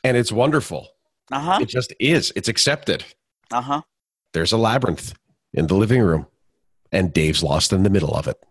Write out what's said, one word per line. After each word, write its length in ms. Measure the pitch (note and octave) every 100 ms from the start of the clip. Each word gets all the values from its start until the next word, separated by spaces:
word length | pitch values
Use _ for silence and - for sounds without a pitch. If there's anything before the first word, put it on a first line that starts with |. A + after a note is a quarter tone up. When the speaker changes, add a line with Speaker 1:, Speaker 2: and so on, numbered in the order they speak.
Speaker 1:
and 140 | C3+ A#2+
it's 140 | A2
wonderful. 580 | G#2+ C3+ D3+ - D2+ - _ _ _ _
Speaker 2:
Uh-huh. 280 | C3+ E3 G3+
Speaker 1:
It 60 | -
just 240 | B2 A#2+ -
is. 340 | C3+ E3 - G2
It's 140 | A2+
accepted. 560 | - C#3 D3 - - - _ _ _ _
Speaker 2:
Uh-huh. 300 | A#2+ C3 D3 - _ _ _ _
Speaker 1:
There's 180 | E2 E2
a 60 | A2+
labyrinth 560 | A2+ B2+ B2 D#2 - - _ _ _
in 140 | - D#2
the 80 | G2
living 260 | G#2+ B2+
room, 240 | G2 D#2 C#2+ _ _ _ _ _ _
and 220 | F#2+ F#2
Dave's 300 | E2 D#2 D2
lost 280 | D2+ D2+ -
in 120 | F#2+
the 60 | G2+
middle 240 | G2 D2 D2
of 120 | -
it. 100 | - _